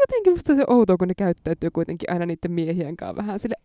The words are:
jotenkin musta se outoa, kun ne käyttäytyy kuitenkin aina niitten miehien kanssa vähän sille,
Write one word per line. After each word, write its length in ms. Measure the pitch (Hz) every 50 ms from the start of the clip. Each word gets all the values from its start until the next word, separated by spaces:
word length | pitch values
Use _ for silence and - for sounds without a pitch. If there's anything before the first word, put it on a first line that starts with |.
| 554 -
jotenkin 220 | 523 480 403 370
musta 220 | 349 330 - - 294
se 100 | 269 277 -
outoa, 280 | 247 240 220 185 185
kun 120 | 175 185 180
ne 60 | 185
käyttäytyy 560 | - 202 180 170 - - 156 165 - - 170
kuitenkin 420 | - 165 170 - 165 170 - -
aina 140 | 180 175 175
niitten 260 | 170 165 - - 175
miehien 440 | 175 170 160 160 165 180 165 143 170
kanssa 200 | - - 190 -
vähän 220 | - 208 208 196 208
sille, 160 | - 220 226 -